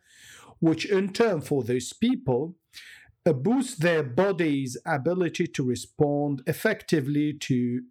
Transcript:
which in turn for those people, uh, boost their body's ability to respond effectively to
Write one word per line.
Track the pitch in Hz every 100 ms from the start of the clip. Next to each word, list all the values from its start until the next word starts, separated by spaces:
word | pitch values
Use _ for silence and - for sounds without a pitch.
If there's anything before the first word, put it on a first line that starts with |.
| _ - - - - -
which | 160 160 -
in | 196 196
turn | - 233 170
for | - 143
those | 113 127 123
people, | - 233 277 - 123 160 - _ - - - - _ -
uh, |
boost | 139 151 254 247 -
their | 165 165
body's | 139 123 196 170 165 139 131 127 -
ability | 151 131 180 170 - 165
to | -
respond | 127 120 - - 147 143 147 139 -
effectively | 143 220 214 - 165 135 147 151
to | 151 - 127 123 120 123